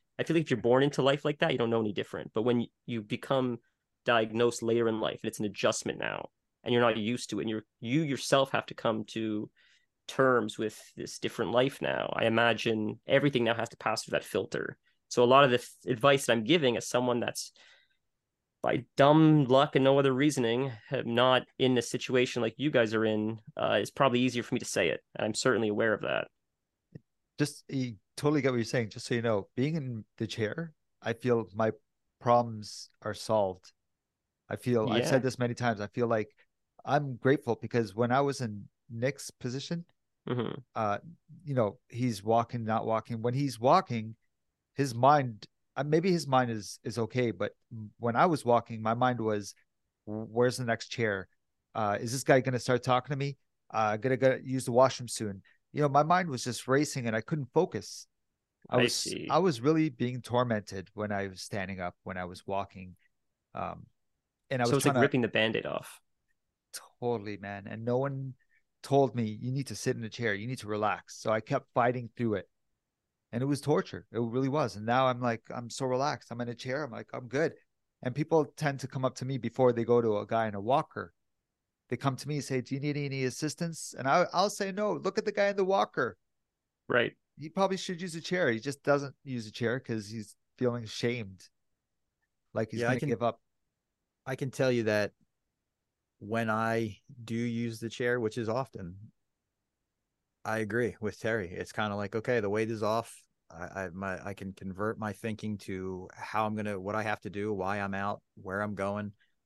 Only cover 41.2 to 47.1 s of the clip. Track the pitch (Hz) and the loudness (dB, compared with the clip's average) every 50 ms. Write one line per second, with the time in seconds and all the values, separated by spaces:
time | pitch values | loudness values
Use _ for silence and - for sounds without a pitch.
41.2 | _ - 147 - - 151 139 127 113 101 - - _ - - 117 127 123 110 95 | _ -20 -20 -14 -8 -4 0 0 0 0 -2 -6 _ -12 -6 -4 -2 -2 -2 -2
42.2 | 101 110 113 117 113 - - 123 113 107 110 113 107 110 110 110 - - 120 113 | 0 2 4 4 2 0 -4 -6 -2 -2 -2 0 0 0 -2 -2 -2 -4 -8 -4
43.2 | 110 123 123 139 143 139 113 110 117 131 160 190 180 - 123 113 110 110 110 _ | -2 -2 0 0 -2 -2 -2 2 4 6 6 6 4 2 -6 -6 -6 -8 -12 _
44.2 | _ _ _ _ _ _ _ _ _ _ - - 143 135 113 120 123 135 147 151 | _ _ _ _ _ _ _ _ _ _ -2 -2 -2 -2 0 4 6 6 8 6
45.2 | 135 123 110 98 - - _ _ _ _ - - 143 147 151 170 165 196 175 170 | 4 0 -6 -10 -16 -20 _ _ _ _ -8 -6 0 2 2 4 4 4 2 2
46.2 | 135 139 131 127 127 120 113 107 92 - - - - 123 104 117 113 104 | 2 2 2 2 2 2 -2 -6 -8 -10 -14 -12 -10 -6 -4 -4 -4 -2